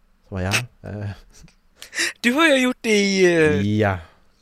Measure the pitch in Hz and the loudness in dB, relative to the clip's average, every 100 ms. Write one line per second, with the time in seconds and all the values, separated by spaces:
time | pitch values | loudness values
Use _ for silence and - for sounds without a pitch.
0 | _ _ - 95 92 110 123 _ 98 101 | _ _ -12 -6 -4 -4 -6 _ -14 -12
1 | 101 - - - - _ _ - - - | -12 -14 -20 -20 -20 _ _ -20 -14 -8
2 | - - 233 277 330 269 254 - 226 208 | -8 -4 -2 2 2 2 0 -2 0 0
3 | 196 190 180 170 156 147 101 107 101 90 | 2 2 2 4 2 2 0 0 0 -2
4 | - _ _ _ | -10 _ _ _